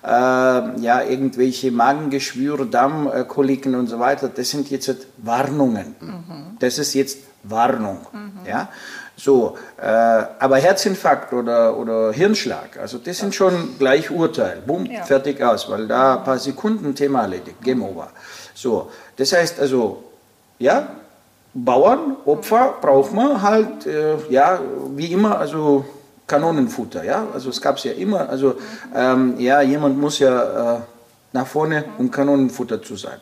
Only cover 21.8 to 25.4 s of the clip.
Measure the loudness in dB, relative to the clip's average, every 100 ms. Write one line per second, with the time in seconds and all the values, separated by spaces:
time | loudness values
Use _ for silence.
21.8 | 6 4 0 -4 0 -2 2 2 2 2
22.8 | 4 4 4 2 2 2 2 2 2 -4
23.8 | -6 -2 0 -2 2 4 4 4 -2 -8
24.8 | -8 -8 -2 2 2 2